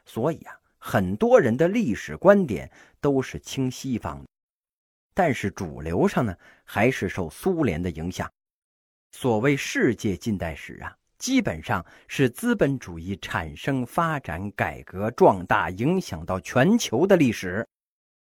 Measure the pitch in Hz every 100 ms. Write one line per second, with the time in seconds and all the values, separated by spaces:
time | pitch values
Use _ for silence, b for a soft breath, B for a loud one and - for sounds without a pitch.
0 | - - 117 135 - - _ _ - 120
1 | 92 101 233 247 135 120 170 220 175 95
2 | - 78 175 202 165 82 65 b b b
3 | 147 135 131 - - - 127 - 139 113
4 | 87 71 69 _ _ _ _ _ _ _
5 | _ - 175 123 101 - 87 64 76 87
6 | 190 185 120 90 b b - - 127 131
7 | 98 - 82 - 190 175 131 80 90 78
8 | 85 - - - _ _ _ _ _ _
9 | _ - 131 110 131 139 - 285 180 107
10 | 110 90 117 98 85 78 - 50 - -
11 | _ _ - 262 202 82 - 104 b b
12 | b - 131 - 240 233 151 135 - 85
13 | 85 98 - 101 82 73 - 135 120 -
14 | 165 151 - 82 101 - 101 64 76 92
15 | 107 - 175 101 87 107 82 92 127 185
16 | - 85 85 92 - - 151 233 - 113
17 | 185 185 135 101 92 95 113 _ _ _
18 | _ _